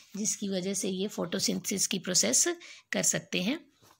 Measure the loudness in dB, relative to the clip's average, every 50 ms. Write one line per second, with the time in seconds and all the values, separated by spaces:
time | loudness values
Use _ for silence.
0 | -18 -10 -6 -2 -2 -2 -2 -2 -2 -2 -2 0 -2 -2 -2 -2 -2 -2 0 -2
1 | -2 -2 -2 -4 -2 -2 0 0 0 0 0 0 -2 -2 0 0 0 0 0 -2
2 | -2 0 2 4 4 4 4 4 4 2 0 -2 -8 -16 -18 -20 -10 _ -2 2
3 | 2 2 2 0 -2 -2 -2 0 0 0 -2 -4 -6 _ _ _ -20 -20 -20